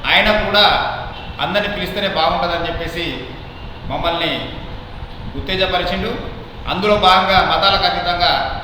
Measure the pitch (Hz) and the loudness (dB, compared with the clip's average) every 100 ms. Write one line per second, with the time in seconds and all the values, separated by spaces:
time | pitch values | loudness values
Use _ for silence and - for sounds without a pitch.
0 | 135 175 208 214 208 208 190 139 - - | 4 4 4 2 4 4 6 4 0 -4
1 | - - - - 151 202 208 180 180 190 | -8 -10 -10 -6 -2 0 -2 -4 -4 -2
2 | 196 160 165 - 160 170 170 170 165 - | -2 2 2 2 0 -2 -2 -4 -4 -4
3 | 170 127 127 - - - - - - 139 | -4 -6 -10 -12 -14 -12 -12 -10 -8 -2
4 | 165 165 165 139 - - - - - - | -2 0 -2 -2 -6 -10 -10 -12 -12 -12
5 | - - - - - 185 185 180 190 190 | -12 -10 -8 -6 -4 0 2 0 0 -2
6 | 214 247 - - - - - - 208 208 | -2 -4 -8 -10 -12 -12 -6 0 2 6
7 | 185 190 185 185 - 160 196 196 180 170 | 6 6 6 4 4 4 4 4 2 0
8 | 175 175 175 143 - - | 0 2 2 2 0 -4